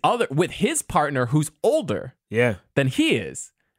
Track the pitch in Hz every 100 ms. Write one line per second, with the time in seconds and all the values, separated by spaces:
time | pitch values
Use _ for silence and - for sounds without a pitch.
0 | 175 233 - 139 180 - 214 330 - 175
1 | 147 139 120 151 147 _ 180 311 180 104
2 | 131 _ - 110 123 95 _ - 135 -
3 | 311 139 80 67 - _ _